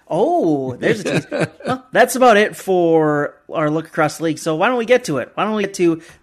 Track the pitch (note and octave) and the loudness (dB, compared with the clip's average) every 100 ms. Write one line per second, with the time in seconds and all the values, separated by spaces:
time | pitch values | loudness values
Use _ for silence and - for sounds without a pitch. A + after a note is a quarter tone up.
0 | - D#3+ C4+ F4 F3 C#3+ C3 A#2+ - G#3+ | -6 -2 0 2 0 -2 -4 -4 -2 -2
1 | E3 E3+ - - - - - B3+ - F#3+ | -2 -4 -4 -6 -6 -6 -8 -8 -2 2
2 | B3 B3 B3+ G#3 G#3 E3 - F3+ E3+ D#3+ | 2 4 4 6 2 -2 -2 2 4 4
3 | D3+ D3 D3 - - D#3+ D3+ D#3 D#3+ - | 2 0 -4 -8 -10 -4 -2 -2 -4 -2
4 | D3+ - D#3+ D3+ E3 D#3 G#3+ B3 A3+ B3 | -2 -2 -4 -4 -4 0 0 0 0 0
5 | B3 C3+ - - G3+ G#3+ G3 G3 E3+ D#3+ | 0 -6 -6 -4 -4 -2 -4 0 0 0
6 | - - | -6 -10